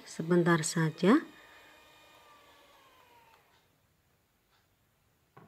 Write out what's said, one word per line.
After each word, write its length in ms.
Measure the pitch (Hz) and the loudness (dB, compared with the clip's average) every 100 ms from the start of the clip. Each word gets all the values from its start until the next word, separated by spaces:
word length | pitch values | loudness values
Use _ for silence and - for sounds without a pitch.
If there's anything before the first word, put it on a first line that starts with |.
| - | -16
sebentar 560 | - 165 180 170 165 | -12 0 2 2 0
saja. 560 | 156 170 160 156 180 285 - - - - - - - - - - - 1077 - - _ _ _ _ _ _ _ _ _ _ _ _ _ _ _ _ _ _ _ _ _ _ _ _ _ _ _ - | 0 -2 -2 0 2 2 0 -20 -20 -20 -20 -20 -20 -20 -20 -20 -20 -20 -20 -20 _ _ _ _ _ _ _ _ _ _ _ _ _ _ _ _ _ _ _ _ _ _ _ _ _ _ _ -20